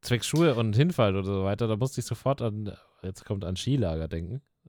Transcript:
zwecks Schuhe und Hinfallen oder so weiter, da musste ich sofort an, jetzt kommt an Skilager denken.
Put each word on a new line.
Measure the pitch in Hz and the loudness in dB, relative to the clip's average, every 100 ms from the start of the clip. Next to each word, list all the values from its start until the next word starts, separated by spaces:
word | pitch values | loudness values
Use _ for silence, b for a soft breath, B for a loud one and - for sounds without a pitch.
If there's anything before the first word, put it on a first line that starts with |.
zwecks | - 120 - | -2 0 2
Schuhe | 151 170 120 | 4 4 4
und | 113 107 | 4 4
Hinfallen | 170 170 104 98 | 4 4 4 2
oder | 95 | 0
so | 98 | 0
weiter, | 95 104 117 | 0 0 0
da | 107 | 0
musste | 131 - | -2 -4
ich | - | -6
sofort | 117 135 135 | -4 -2 -2
an, | 117 107 104 - _ _ | -2 -4 -8 -10 _ _
jetzt | 92 - - | -12 -10 -6
kommt | 98 85 | -6 -4
an | 92 | -4
Skilager | 113 139 90 80 80 | 0 0 0 -2 -4
denken. | 82 85 131 - _ | -6 -6 -8 -12 _